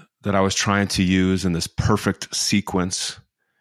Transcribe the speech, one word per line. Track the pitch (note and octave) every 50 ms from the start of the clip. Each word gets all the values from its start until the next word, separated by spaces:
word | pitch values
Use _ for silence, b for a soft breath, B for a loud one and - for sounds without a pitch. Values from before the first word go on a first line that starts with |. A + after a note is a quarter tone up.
| - _ _ _
that | - G2+ G2
I | G2
was | F#2+ G2 -
trying | - - G#2 G2 G2+ G2+ G2
to | - - F#2
use | F2+ F#2 F#2+ F#2 F#2 F#2+ F2+ F2+
in | F#2 E2+
this | E2 - -
perfect | _ - - - G#2+ G2+ - G#2 F#2 - - - -
sequence | - - - G#2+ G2+ - - - F#2 F2+ F2+ - - - - - - - _ _ _ _ _ _ _